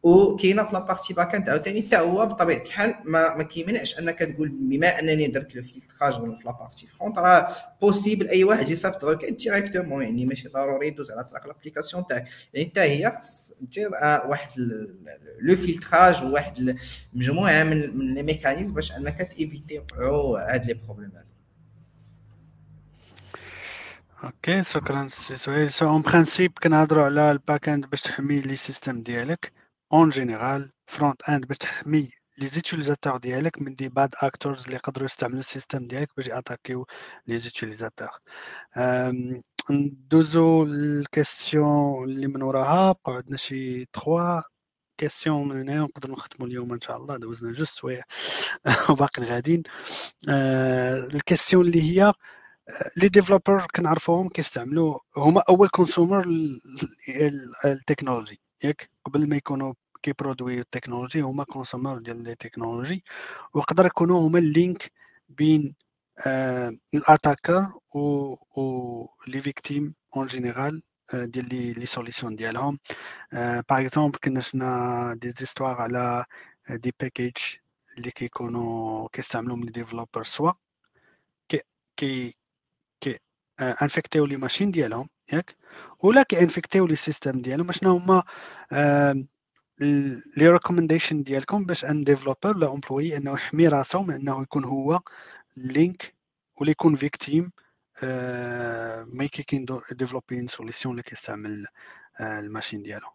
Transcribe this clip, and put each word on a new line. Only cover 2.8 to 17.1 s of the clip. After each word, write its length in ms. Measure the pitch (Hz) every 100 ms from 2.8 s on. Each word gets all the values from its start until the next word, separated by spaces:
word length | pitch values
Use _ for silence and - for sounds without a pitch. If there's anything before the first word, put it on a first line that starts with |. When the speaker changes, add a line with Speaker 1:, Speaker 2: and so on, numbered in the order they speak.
| 214 - 151
Speaker 1:
ما، 300 | 160 160 156
ما 80 |
كيمنعش 560 | 156 165 165 226 - -
انك 200 | 165 165
تقول 300 | 160 147 156
بما 500 | 135 131 139 175 160
انني 280 | 160 156 147
درت 280 | 139 - 123
لو 80 |
فيلتراج 580 | 120 127 - - 143 120
من 140 | 117 110
في 80 | 120
لابارتي 420 | - - - -
فرونت 300 | - 208 202
راه 380 | 180 175 - - - _
بوسيبل 480 | 202 202 208 208 180
اي 140 | 185
واحد 260 | 190 214 139
يصيفط 340 | 170 190 180
روكيت 400 | 143 160 - 226
ديريكتومون، 600 | 226 202 202 180 170 139
يعني 220 | 117 120 127
ماشي 220 | 131 -
ضروري 400 | 135 139 139 147
يدوز 240 | 151 127
على 120 | 110
طريق 240 | 123 - 143
لابليكاسيون 600 | - 156 151 151 180 180
تاعك، 200 | 123 123 - -
يعني 160 | 175 185
حتى 120 | 202
هي 380 | 165 143 208 -
خص 300 | - - - -
دير، 280 | 127 196 208 -
آه، 320 | 151 147 131
واحد 320 | 143 - 127
ال-، 120 | 120
ال-، 680 | 110 107 92 78 71 76 -
لو 140 | 135 185
فيلتراج 680 | 180 165 - 170 185 170
وواحد 340 | 131 143 - 127
ال-، 180 | 127 127 - - -